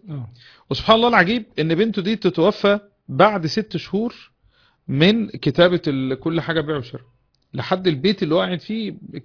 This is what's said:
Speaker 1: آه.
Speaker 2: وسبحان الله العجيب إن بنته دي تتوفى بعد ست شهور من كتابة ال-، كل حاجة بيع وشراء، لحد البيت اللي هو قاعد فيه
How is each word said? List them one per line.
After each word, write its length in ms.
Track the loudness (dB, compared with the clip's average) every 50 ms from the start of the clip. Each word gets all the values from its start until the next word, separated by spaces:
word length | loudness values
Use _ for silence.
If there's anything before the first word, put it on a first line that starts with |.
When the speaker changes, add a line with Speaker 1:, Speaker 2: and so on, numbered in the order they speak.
| -14 -12
Speaker 1:
آه. 180 | -10 -10 -10 -12 -16 -20 -20 -20 -20 _ _ -8
Speaker 2:
وسبحان 260 | -8 -2 2 2 4
الله 120 | 4 4 4
العجيب 360 | 4 4 4 4 0 -2 -4 -6 _ -4
إن 160 | 0 0 2
بنته 280 | 2 0 0 0 -2
دي 140 | -2 -2 -2
تتوفى 640 | 0 0 0 2 2 2 2 2 2 2 2 2 0 -2 _ _ _ _ -4
بعد 380 | 2 4 4 4 4 0 -4
ست 300 | -4 -4 -4 -4 -4 -8
شهور 540 | -10 -6 -4 -4 -4 -4 -4 -8 -12 -20 _ _ _ _ _ _ _ _ _ _ _ _ -4
من 400 | 2 4 4 4 4 2 0 -4
كتابة 520 | -8 -4 -2 0 4 4 4 4 4 2 0 -2
ال-، 260 | -2 -2 -2 -4 -4
كل 260 | -4 -4 -4 -2 -2
حاجة 200 | -4 -2 -2 -2
بيع 160 | -2 -2 -4
وشراء، 280 | -6 -6 -10 -14 -18 -18 _ _ _ _ _ _ _ _ _ -10
لحد 320 | -8 -4 -2 -2 0 0
البيت 360 | 0 0 2 0 0 0 0
اللي 120 | 0 0 2
هو 60 | 0
قاعد 200 | 0 0 -4 -6
فيه 340 | -6 -6 -6 -6 -6 -6 -8 -12 -16 -16 -16 -14 -4